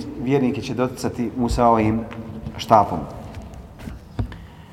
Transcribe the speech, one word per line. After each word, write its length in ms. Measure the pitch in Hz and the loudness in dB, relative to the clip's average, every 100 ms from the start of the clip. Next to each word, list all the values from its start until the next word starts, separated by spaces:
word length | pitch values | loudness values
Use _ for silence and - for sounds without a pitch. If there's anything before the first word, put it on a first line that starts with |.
| - - | -6 -6
vjernike 400 | 123 139 123 110 | 0 2 2 0
će 120 | 101 | -4
doticati 560 | 113 127 - 117 - 117 127 | -2 -2 -2 -4 -2 -4 -2
Musaovim 640 | 117 - 120 113 107 113 113 - - - - - | 0 4 6 6 4 2 -2 -10 -12 -10 -10 -6
štapom. 420 | - 110 98 82 69 - - - - - - - - - - - - - - - - | 6 6 6 0 -6 -10 -14 -14 -14 -14 -16 -16 -14 -14 -10 -6 -6 -8 -18 -20 -20